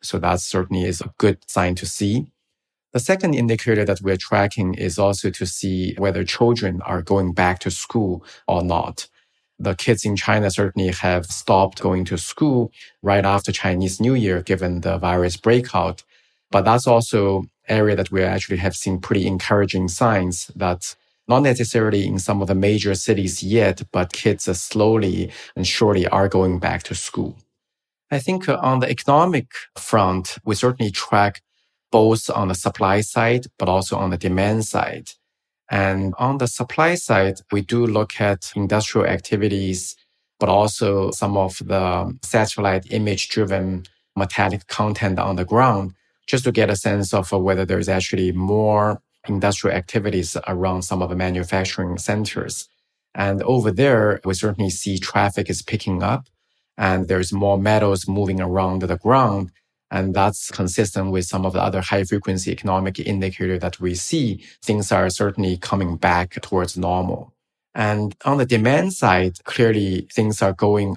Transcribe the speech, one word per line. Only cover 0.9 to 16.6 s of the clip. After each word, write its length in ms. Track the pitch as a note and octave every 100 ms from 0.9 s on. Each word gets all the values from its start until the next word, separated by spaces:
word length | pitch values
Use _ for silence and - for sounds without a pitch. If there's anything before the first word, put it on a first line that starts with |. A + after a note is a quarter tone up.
| F2
a 120 | - -
good 200 | G#2+ F#2 -
sign 280 | - F2+ F2+
to 100 | F2
see. 400 | - G2+ A2+ D3 _ _ _ _ _ _
The 80 | B2
second 340 | B2 F#3+ F#3
indicator 500 | C3+ A#2 A2+ - G#2+
that 160 | G2+ F#2+
we're 160 | G2 F#2+
tracking 560 | - G#2 G2+ - F#2
is 240 | F2 F#2 F2
also 300 | G2+ G2 G2+
to 160 | -
see 500 | F#2 - G2 F#2 F2+ -
whether 260 | G2 F#2
children 560 | G2 - A#2+ A#2 G#2 F2
are 200 | - F2+
going 320 | E2 G2 F#2
back 240 | E2+ F2+ F#2
to 100 | -
school 540 | F2 - A#2+ G2+ F2 - - -
or 140 | F2+
not. 460 | F2 E2+ - - - _ _ _ _ -
The 160 | G2
kids 300 | F#2+ - A2
in 120 | G#2+ G2+
China 340 | - G#2+ G2+
certainly 420 | F#2 G2+ G2 F#2
have 340 | F2 F#2 F2+ F2
stopped 540 | - - G2 F#2+ -
going 240 | F#2+ F#2 F2
to 120 | F2
school 540 | - - D3+ B2+ A#2 - - _
right 220 | G2+ G2+
after 280 | G2 G2+ -
Chinese 480 | F#2 F#2+ F2+ F#2 F2+
New 140 | A2+
Year, 280 | C3 G#2 F2+
given 400 | F2 F#2 F2+ F2+
the 160 | F2 E2+
virus 380 | F2 F2+ F2+ -
breakout. 680 | A2+ A#2+ B2 F#2 F2 F2 - _ _ _ _
But 140 | G2+